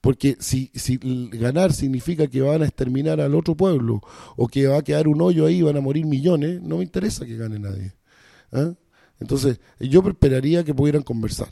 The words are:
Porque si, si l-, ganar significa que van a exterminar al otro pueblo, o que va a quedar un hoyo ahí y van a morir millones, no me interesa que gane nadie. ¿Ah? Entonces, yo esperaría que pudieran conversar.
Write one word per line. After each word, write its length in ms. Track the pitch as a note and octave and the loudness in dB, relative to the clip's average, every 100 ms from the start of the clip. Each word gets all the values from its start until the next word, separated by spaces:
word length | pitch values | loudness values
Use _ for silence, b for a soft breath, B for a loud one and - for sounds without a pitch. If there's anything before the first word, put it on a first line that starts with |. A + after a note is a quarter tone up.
Porque 360 | - C3 C#3 C3+ | 0 2 0 0
si, 320 | - C3+ C3 | -2 -4 -4
si 260 | A#2 - C3 | -8 -4 -4
l-, 340 | C3 B2+ B2 A2+ | -2 -6 -6 -4
ganar 360 | A#2 C#3 F#3 | 0 2 2
significa 560 | D3+ C#3 C3 C3+ E3+ C#3+ | 2 -2 -2 -4 -2 0
que 140 | B2+ | 0
van 200 | C3+ D#3 | 0 2
a 40 | D3+ | 0
exterminar 540 | - B2 B2+ D3+ D#3 | -2 -2 0 0 0
al 140 | C#3+ | 2
otro 220 | D3+ E3 D#3 | 0 0 0
pueblo, 440 | F#3+ D#3 A#2 G#2+ - B B - | 2 2 0 -2 -6 B B -4
o 100 | A#2+ | -2
que 220 | C3+ C3+ | 2 2
va 100 | C#3 | 2
a 60 | |
quedar 240 | D3+ D3 D#3 | 0 0 2
un 120 | D3+ | 4
hoyo 260 | F3 E3+ D#3 | 2 4 2
ahí 100 | F3 | 4
y 60 | |
van 140 | D#3+ D3 | 2 0
a 40 | |
morir 260 | C3+ C#3+ D#3 | -2 -2 0
millones, 560 | C#3 D3+ E3 D3 F3+ | 0 2 2 0 -6
no 140 | F3 D#3+ | -6 -6
me 80 | |
interesa 420 | F3+ F#3 G3+ - A#2+ | -4 -4 -4 -6 -10
que 100 | A2+ | -8
gane 220 | A2+ G#2+ | -8 -8
nadie. 360 | G2+ G2 F#2+ - _ b b b b | -8 -8 -10 -14 _ b b b b
¿Ah? 200 | B2 D3+ F3 _ b b _ | -4 -4 -4 _ b b _
Entonces, 400 | A2 C#3 C3+ A#2+ b b | -6 0 0 -2 b b
yo 260 | B2 D3 F#3+ | 2 4 4
esperaría 560 | F3+ C#3+ C3 C3+ E3+ | 2 2 2 2 0
que 120 | D#3+ | 0
pudieran 280 | C3+ D3 D3 | 0 2 2
conversar. 460 | C#3+ A#2 A2 - G#2+ | -2 -4 -4 -6 -10